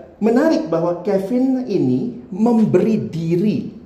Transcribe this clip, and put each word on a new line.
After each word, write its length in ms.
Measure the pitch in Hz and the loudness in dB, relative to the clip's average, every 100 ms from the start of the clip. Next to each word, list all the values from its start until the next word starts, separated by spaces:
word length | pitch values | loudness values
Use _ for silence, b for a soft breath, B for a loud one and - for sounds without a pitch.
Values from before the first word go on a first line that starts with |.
| - - | -18 -4
menarik 480 | 214 240 320 - - | 2 2 2 0 0
bahwa 320 | 165 170 - | -2 -2 -2
Kevin 640 | - 196 - 247 262 262 240 | -2 -2 0 0 0 0 -2
ini 560 | 185 135 127 - - - | 0 0 0 -2 -10 -12
memberi 800 | 185 226 226 202 180 214 220 - | -2 2 4 4 4 2 0 -2
diri 720 | 160 165 175 208 143 - - | -4 -2 0 0 0 -4 -12